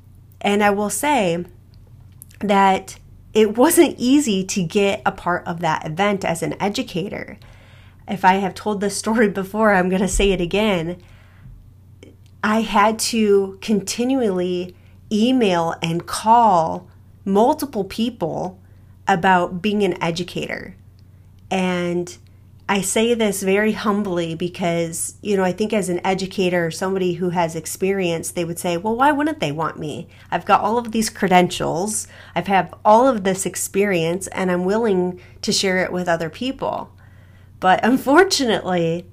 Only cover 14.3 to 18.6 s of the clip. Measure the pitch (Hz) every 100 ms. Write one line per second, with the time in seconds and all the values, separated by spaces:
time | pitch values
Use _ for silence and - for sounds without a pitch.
14.3 | 185 180 180 175 - - - - 208 233
15.3 | 262 208 175 165 - 165 165 170 - 214
16.3 | 233 226 180 160 180 - - - - -
17.3 | 196 240 302 285 220 190 - 233 247 160
18.3 | 151 170 185